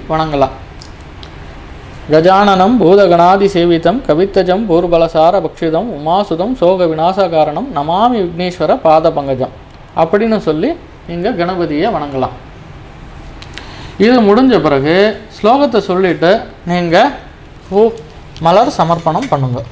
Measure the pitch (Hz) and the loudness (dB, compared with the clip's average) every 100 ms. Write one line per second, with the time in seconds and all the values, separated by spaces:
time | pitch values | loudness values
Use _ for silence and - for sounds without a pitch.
0 | - 160 160 143 135 - - - - - | -4 -4 -2 -2 -2 -4 -18 -20 -20 -20
1 | - - - - - - - - - - | -20 -20 -20 -18 -18 -18 -18 -18 -18 -18
2 | - 151 170 190 202 185 190 247 160 202 | 0 2 4 4 4 4 4 4 4 6
3 | 190 170 175 196 196 180 175 165 165 233 | 6 4 4 4 2 2 2 2 0 -2
4 | - 151 196 196 180 180 226 165 175 170 | 0 0 0 0 0 0 0 0 2 2
5 | 165 165 160 196 160 - 165 160 123 139 | 2 2 2 2 -2 -4 -4 -2 -4 -6
6 | 151 185 202 165 202 254 175 185 175 160 | -2 -2 0 -4 -4 0 2 2 0 0
7 | 170 190 185 165 151 151 269 160 151 180 | -2 0 0 2 0 -2 -6 -6 -2 0
8 | 240 240 175 165 180 175 160 254 160 156 | 0 0 -2 -4 -6 -4 -2 0 4 4
9 | 160 151 139 127 127 - - - - - | 2 -2 -4 -4 -6 -8 -20 -20 -10 -4
10 | 165 208 226 214 - 156 233 330 - - | 0 0 0 -2 -2 -2 -2 -6 -10 -20
11 | - 170 190 202 170 185 165 147 208 175 | -12 -6 -4 -2 -4 -2 -4 -2 -2 -4
12 | 147 135 123 - - - - - - - | -6 -4 -6 -8 -18 -20 -20 -20 -20 -20
13 | - - - - - - - - - - | -20 -18 -18 -18 -18 -16 -16 -18 -18 0
14 | 208 254 202 214 262 202 151 139 143 180 | 2 4 4 4 4 4 2 0 2 2
15 | 214 - - - 208 269 285 226 196 180 | 2 0 -12 -2 2 2 2 0 0 0
16 | 190 151 160 220 - - 170 175 170 170 | 0 2 2 2 -2 -12 -6 -4 0 2
17 | 262 - - - - - - 190 226 - | 2 -2 -14 -20 -20 -20 -4 0 0 0
18 | - - - - 160 190 269 - 165 165 | -14 -20 -20 -4 2 4 2 0 0 0
19 | 165 170 269 147 131 120 - | -2 -4 -2 -2 -2 -4 -8